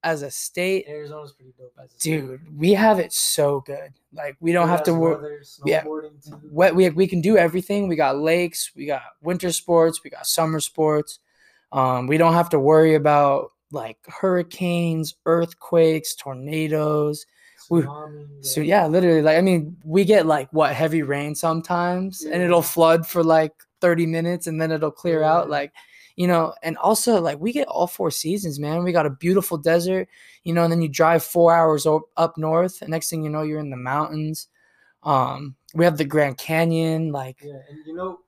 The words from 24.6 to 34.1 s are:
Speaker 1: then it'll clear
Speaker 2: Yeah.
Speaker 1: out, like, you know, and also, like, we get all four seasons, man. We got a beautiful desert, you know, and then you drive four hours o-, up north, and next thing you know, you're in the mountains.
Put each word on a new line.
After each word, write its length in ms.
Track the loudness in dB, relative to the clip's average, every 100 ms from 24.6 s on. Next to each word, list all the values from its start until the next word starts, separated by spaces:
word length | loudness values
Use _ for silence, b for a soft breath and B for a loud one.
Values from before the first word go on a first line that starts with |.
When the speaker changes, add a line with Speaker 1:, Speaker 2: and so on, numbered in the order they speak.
Speaker 1:
then 80 | -2
it'll 200 | -2 -4
clear 300 | -4 -2 0
Speaker 2:
Yeah. 120 | 2
Speaker 1:
out, 160 | 2 0
like, 220 | -4 -6 -12 B B B -4
you 100 | 0
know, 260 | 2 0 -4
and 140 | -10 -2
also, 420 | 0 2 2 2
like, 180 | 0 -2
we 120 | -4
get 140 | -4 -4
all 180 | -2 -4
four 240 | -2 -4
seasons, 500 | -4 -4 -4 -4 -6
man. 240 | -4 -2
We 80 | 0
got 140 | 0 0
a 40 |
beautiful 480 | -2 0 0 0 -4
desert, 500 | 0 2 2 -2 -4 b b b
you 100 | -4
know, 80 | 0
and 100 | 2
then 80 | 2
you 60 | -2
drive 360 | 2 4 4
four 300 | 0 4 6
hours 320 | 6 4 2 2
o-, 220 | 0 -2 -2
up 220 | -2 0
north, 440 | -2 0 0 -4
and 80 | -8
next 200 | -6 -6
thing 140 | -6
you 60 | -6
know, 120 | -6
you're 180 | -6 -6
in 100 | -8
the 60 | -10
mountains. 720 | -4 -4 -4